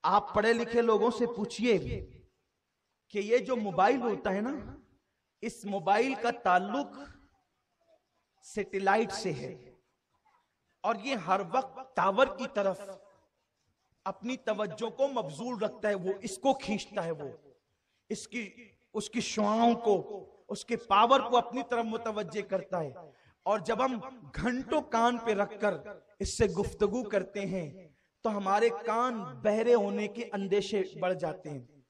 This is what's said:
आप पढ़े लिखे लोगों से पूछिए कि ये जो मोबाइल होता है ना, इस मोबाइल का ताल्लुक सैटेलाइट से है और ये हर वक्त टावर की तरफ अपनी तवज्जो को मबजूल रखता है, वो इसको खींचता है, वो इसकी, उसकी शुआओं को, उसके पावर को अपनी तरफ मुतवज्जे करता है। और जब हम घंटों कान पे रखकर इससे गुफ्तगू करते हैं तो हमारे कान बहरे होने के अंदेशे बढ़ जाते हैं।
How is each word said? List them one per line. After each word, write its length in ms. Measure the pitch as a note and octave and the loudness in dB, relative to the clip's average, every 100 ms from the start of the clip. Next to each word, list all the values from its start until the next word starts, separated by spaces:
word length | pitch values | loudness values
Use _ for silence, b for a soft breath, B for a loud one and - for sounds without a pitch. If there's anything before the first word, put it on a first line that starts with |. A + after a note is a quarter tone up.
आप 280 | D#3+ G3+ G#3 | 4 2 4
पढ़े 180 | G#3+ A3 | 2 4
लिखे 280 | A#3 A3+ A#3 | 2 2 2
लोगों 300 | A#3 G#3+ A#3 | 4 4 4
से 140 | A#3 A#3 | 2 -2
पूछिए 500 | G3+ G#3 - A#3+ F#3+ C#3+ - - - - _ _ _ _ _ _ _ _ | -2 -6 -2 2 2 0 -8 -8 -18 -20 _ _ _ _ _ _ _ _
कि 60 | G3+ | -6
ये 180 | G3+ B3 | 2 2
जो 160 | G#3+ | 2
मोबाइल 460 | B3 G#3 F3+ G3+ C4+ | -2 0 4 4 4
होता 280 | A#3 G3+ G#3 | 0 -2 -2
है 120 | F#3+ | -2
ना, 120 | A#3 D4 - - _ _ _ _ _ _ | -2 -6 -10 -16 _ _ _ _ _ _
इस 220 | E3+ - | -12 -10
मोबाइल 500 | - G3 F3 G#3 C4 | -6 -4 2 2 2
का 160 | C4 A#3 - | 0 -2 0
ताल्लुक 500 | F#3+ F3+ G3 B3+ - - C#4+ - _ _ _ _ _ _ _ _ _ _ _ _ | 2 2 2 -4 -4 -10 -18 -20 _ _ _ _ _ _ _ _ _ _ _ _
सैटेलाइट 680 | - G#3+ F#3+ G3 G3 G#3+ A3+ | -12 -8 -6 -2 2 2 2
से 180 | - F#3 | -4 -6
है 200 | C#3+ C3+ - - _ _ _ _ _ _ _ _ _ _ _ | -6 -8 -12 -20 _ _ _ _ _ _ _ _ _ _ _
और 140 | G3 A3 | -2 -2
ये 180 | A#3+ | -4
हर 260 | B3 E3 F#3+ F3+ | -4 0 0 2
वक्त 380 | A#3+ C4 - - - | -2 -2 -14 -6 0
टावर 280 | F#3 G3 C4+ | 2 4 2
की 160 | - B3 | 2 -4
तरफ 480 | G#3 G3 F3+ G3 F#3 - _ _ _ _ _ _ _ _ _ | 0 0 -2 -10 -16 -20 _ _ _ _ _ _ _ _ _
अपनी 300 | F#3+ F#3+ A3+ B3+ | -8 -6 -6 -6
तवज्जो 520 | - G#3+ G#3 G#3+ A3+ | -4 -2 -4 -4 -6
को 180 | A#3 C#4 | -2 0
मबजूल 520 | B3 E3 D3 A#3+ A#3 | 0 -6 -8 -6 -4
रखता 300 | G#3 - G#3+ | -4 -2 -2
है, 60 | |
वो 180 | G3 F3+ G3 | -2 -2 -4
इसको 300 | A#3 - C4+ | -6 -2 0
खींचता 480 | - - G#3 - G#3 | 0 -2 -4 -4 -6
है, 100 | E3+ | -4
वो 460 | D3+ C#3+ - - _ _ _ _ _ _ | -6 -8 -14 -20 _ _ _ _ _ _
इसकी, 340 | A3 - A#3+ G3+ - A3 _ _ | -10 -8 -10 -10 -14 -20 _ _
उसकी 280 | A3 - A#3+ | -8 -4 -4
शुआओं 520 | - - G#3 A3 A#3 A#3 | -2 0 2 6 4 4
को, 180 | G#3+ F#3+ - - - _ - | 2 2 0 -12 -14 _ -12
उसके 260 | G#3 - A#3 - | -12 -6 -6 4
पावर 320 | G3 A#3+ C4+ | 6 8 6
को 160 | A#3 A#3+ | 6 2
अपनी 260 | A#3 B3+ | 2 -6
तरफ 220 | B3+ A#3 | -2 -2
मुतवज्जे 560 | A3 A3 A3+ G#3+ F3+ F#3+ | -2 -4 -6 -6 -6 -6
करता 380 | F#3+ F#3+ - F3+ | -4 -4 -4 -6
है। 140 | D3 - - b b _ | -6 -10 -20 b b _
और 160 | - G#3+ | -2 0
जब 200 | D#3+ A3+ | 0 0
हम 180 | C4 A#3+ C4 B3+ D3 | 0 -2 -8 -16 -12
घंटों 460 | - G#3 B3 - D#4 | -4 -2 -2 0 -2
कान 340 | - A3+ A#3 B3 | 0 2 2 2
पे 160 | A3+ | 0
रखकर 720 | G3+ G3+ G#3+ G#3 D#3+ - - _ _ | 0 0 0 -2 -2 -10 -18 _ _
इससे 260 | - - G3 | -6 0 0
गुफ्तगू 520 | E3+ - - G#3 A#3+ | 2 -4 0 0 0
करते 340 | G#3 G3+ - G#3 | 0 -2 -2 -6
हैं 220 | G3 F#3 D3+ F#3 E3 _ _ _ | -4 -6 -6 -12 -20 _ _ _
तो 40 | A3+ | -4
हमारे 400 | G#3 F#3+ G3+ A3+ | -2 2 4 4
कान 500 | A#3 A#3+ A3 B3+ A3+ F3+ - | 2 -2 0 0 -2 -8 -2
बहरे 300 | G#3+ G#3+ A3+ | 0 2 6
होने 340 | A#3+ G3+ G3 G#3 | 4 4 0 -4
के 160 | A#3+ A#3 | -6 -6
अंदेशे 500 | G3+ G3 G3+ G3 G#3+ F#3 D#3+ | -4 0 0 2 -2 -2 -2
बढ़ 160 | F3+ | -2
जाते 340 | F3 E3 D3+ D3+ | 0 -4 -6 -10
हैं। 340 | C#3 A#2 - | -12 -14 -20